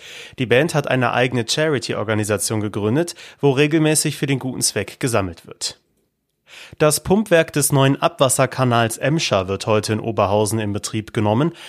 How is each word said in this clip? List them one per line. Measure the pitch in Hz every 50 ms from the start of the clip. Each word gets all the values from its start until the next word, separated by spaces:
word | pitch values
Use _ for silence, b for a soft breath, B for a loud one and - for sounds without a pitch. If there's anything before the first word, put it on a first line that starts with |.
| B B B B B B B -
Die | 131
Band | 101 117 127 156 175 -
hat | 151 -
eine | - 127 131 123 120
eigene | - 120 127 131 123 120 110
Charity-Organisation | - - 156 156 160 147 120 - - 117 - 107 104 110 107 104 101 107 95 - - 117 107
gegründet, | 104 104 101 110 101 107 117 151 170 170 - B B B B B
wo | - 143
regelmäßig | 127 131 151 151 156 160 156 156 156 147 - 156 -
für | - 151
den | 143 143 123
guten | 131 131 120 -
Zweck | 127 - - 107 98 - - _
gesammelt | - 127 117 104 95 90 85 - -
wird. | - - _ - - - _ _ _ _ _ _ _ _ _ _ _ _ _ _ B B B B B B
Das | _ 156 151 147 -
Pumpwerk | - - 190 214 214 - 175 165 160 -
des | - 147 135 -
neuen | 147 139 135 135 139 143
Abwasserkanals | - 135 - - 143 127 - - 135 123 - - 131 123 117 117 117 113 - -
Emscher | 139 135 156 165 - - - 98 92
wird | 92 98 95 -
heute | 113 107 107 104 - 110
in | 107
Oberhausen | 104 113 107 110 101 92 101 107 107 101 113 110
in | 107 101
Betrieb | 101 101 - - - 110 104 -
genommen. | - 117 104 104 107 117 151 170 B B B